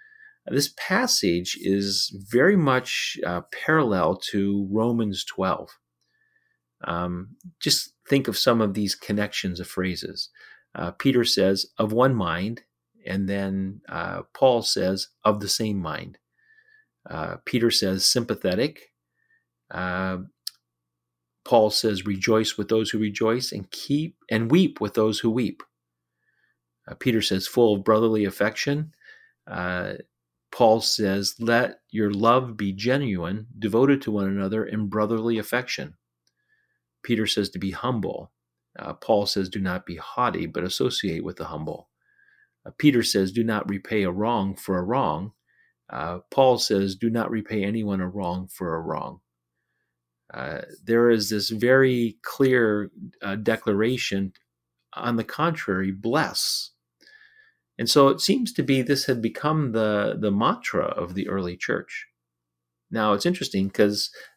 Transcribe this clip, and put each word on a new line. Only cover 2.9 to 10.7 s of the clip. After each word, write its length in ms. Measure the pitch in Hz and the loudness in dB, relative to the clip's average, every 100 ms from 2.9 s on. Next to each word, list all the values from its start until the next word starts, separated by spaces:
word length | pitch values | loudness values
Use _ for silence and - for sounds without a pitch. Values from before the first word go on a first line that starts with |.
| - - - - | -6 -4 -6 -4
uh, 140 | 87 - | -4 -6
parallel 640 | - - 160 123 95 82 92 - | -8 2 2 4 2 2 0 -2
to 380 | 104 98 101 95 | 0 0 0 0
Romans 540 | 107 117 117 107 95 | 0 2 2 -2 -4
twelve. 460 | - - 95 - - - _ _ _ _ _ _ _ _ _ - | -8 -2 -2 -2 -6 -18 _ _ _ _ _ _ _ _ _ -14
Um, 460 | - 85 90 87 104 - 180 - | -6 -4 -2 -4 -8 -16 -20 -6
just 340 | 151 - - _ - | 0 0 -2 _ 0
think 200 | 139 135 | 0 2
of 100 | 104 | 0
some 220 | 127 117 | 2 4
of 120 | 104 | 2
these 220 | 98 101 | 0 -2
connections 640 | - - 104 104 - 92 87 | -4 -4 -2 -2 -4 -6 -6
of 80 | 87 | -8
phrases. 640 | - 92 85 - 98 - _ - - _ | -4 -4 -4 -8 -10 -12 _ -20 -20 _